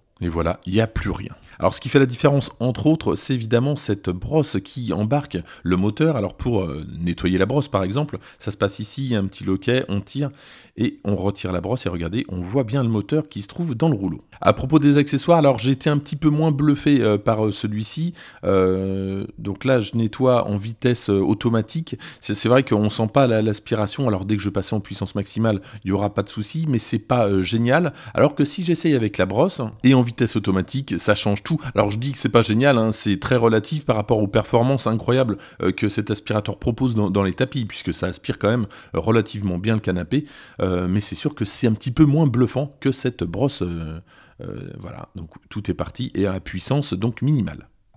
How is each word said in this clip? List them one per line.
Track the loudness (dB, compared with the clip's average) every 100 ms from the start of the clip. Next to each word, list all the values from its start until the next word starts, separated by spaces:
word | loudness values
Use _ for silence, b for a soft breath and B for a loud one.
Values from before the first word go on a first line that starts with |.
| _ -6
Et | -4
voilà, | 0 -2 -2
il | -2
n'y | 0
a | 0
plus | -2 -4
rien. | -6 -10 -14 B B
Alors | -2
ce | -2
qui | 0
fait | 2
la |
différence | 2 2 2 2 -2 -4
entre | -4 0 2
autres, | 2 0
c'est | -2 -2
évidemment | -4 0 0 2
cette | -2 -4 -4 -2
brosse | -4 -2 0 0 -4
qui | -6 -10 -4
embarque | -2 0 0 -2 -8 -10 B
le | 0 2
moteur. | 2 2 0 0
Alors | -4
pour, | -4 -2 0
euh, | -2 -6 -10 -6
nettoyer | -4 -2 0 2
la |
brosse | 2 0 0
par | -2
exemple, | -2 -2 -4 -8 B B
ça | -10
se | -2
passe | -2 -2
ici, | -10 -6
il | -2
y |
a | -2
un |
petit | -2 -4
loquet, | -4 -2 0 0 0
on | -6
tire | -6 -6 -6 B B B B -4
et | -4 -2
on | -4 0
retire | -2 -4 -4
la | -4
brosse | -2 -4
et | -4
regardez, | -4 -4 -4 -6
on | -8
voit | -2 -2
bien | 0 0
le | 0
moteur | 0 0 -2 -2
qui | -10
se | -10
trouve | -6 -6
dans | 0 0
le |
rouleau. | 0 -2 -6 _ B
À | 2
propos | 2 2 4
des | 6 4
accessoires, | 2 0 4 6
alors | 6 4
j'ai | 0
été | 2 2
un | 0
petit | -2
peu | 0 0
moins | 2 2
bluffé, | 2 2 2 4 4
euh, | 4 2
par, | 2 2 0
euh, |
celui-ci. | -2 -4 -4 -6 -4 -6 B B B
Euh, | 2 4 4 2 -2 -2 -4 -6 -8 -10
donc | -10 -4
là | 0 0
je | 0
nettoie | -2 -2 2 2 2 0
en | -4
vitesse, | -6 -2 0 0 2
euh, | 2
automatique. | 2 2 0 0 -2 -6 -8 -12 B B
C'est, | -6
c'est | -2 4
vrai | 4
qu'on | 4 2 2
sent | 0 0
pas | 4 4
la, | 2
l'aspiration, | 0 -2 -4 -2 -2 -2 0
alors | 0
dès | 0 -2
que |
je | 0
passe | -2 -2
en | -4
puissance | -4 -8 -6
maximale, | -6 -6 -2 0 0 B -10
il | -2
n'y |
aura | 0 0
pas | -2
de | -4
souci, | -8 -6 -4 0
mais | -2
c'est | -2 -6
pas, | 0 2 4
euh, | 2
génial. | 2 0 2 2 2 B B
Alors | 2 4
que | 4
si | 0 0
j'essaye | -2 0 2
avec | 2 0 0
la |
brosse | 0 2 0 0 -8 2
et | 6
en | 6 4
vitesse | 2 0 2
automatique, | 2 0 0 -6 -4 -2
ça | 2
change | 2 2 -2
tout. | -2 -4 -2
Alors | 0 0
je | 0
dis | -4
que | -2
c'est | 2
pas | 4
génial, | 4 4 4 4
hein, | 2
c'est | 0 0 0
très | 2
relatif | 4 4 4 0 -6
par | 0
rapport | 0 2 0
aux | 2
performances | 0 2 2 4 2 0
incroyables, | -2 2 2 2 -2 B B
euh, | -2
que | 0 -2
cet | -2 -4
aspirateur | -4 -2 -2 -2 -4
propose | -2 0 0
dans, | 2 2
dans | 2
les | 0
tapis, | 0 -2 -2
puisque | -6 -6 -6
ça | -4 -6
aspire | -6 -8 -2
quand | 0
même, | 0 -2 B B
euh, | -4
relativement | 2 2 0 -4 -4 -2
bien | 0
le | 0
canapé, | 0 -2 -2 -2 -4 B B -4
euh, | -2 0 0
mais | 0
c'est | -2
sûr | -6 -6
que | -4
c'est | -6 0 0
un |
petit | 0 -2
peu | 4
moins | 6 6 4
bluffant | 4 2 0 -6 -2
que | -2
cette | 0 -4 -4
brosse, | -6 -2 -2 -2
euh, | -4 -4 -8 -10 -14 b b -16
euh, | -12 -12 -12 -14
voilà, | -16 -16 -16
donc | -14 -16 -18 _
tout | -8 -6
est |
parti | -4 -6 -6 -8
et | -2 -2
à | -2
puissance | -8 -10 -2 -2 0
donc | -2 -4 0
minimale. | 0 2 0 -8 -18 _ _